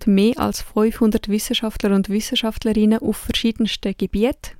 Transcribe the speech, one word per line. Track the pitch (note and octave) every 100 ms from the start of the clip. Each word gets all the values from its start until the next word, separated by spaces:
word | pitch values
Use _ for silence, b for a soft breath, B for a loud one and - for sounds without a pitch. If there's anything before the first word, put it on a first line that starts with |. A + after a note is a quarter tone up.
| -
mehr | G3 G#3+ -
als | G#3 -
fünfhundert | - G#3+ A3 - A3 A3 G#3
Wissenschaftler | G#3+ - A#3+ A3 - G#3 G3
und | G3
Wissenschaftlerinnen | G#3 - A#3+ A3 - A3+ G#3 G#3+ A3
auf | - G#3
verschiedensten | - - A3+ A3 G#3+ - G3+ -
Gebieten, | F#3+ G3 A#3+ - -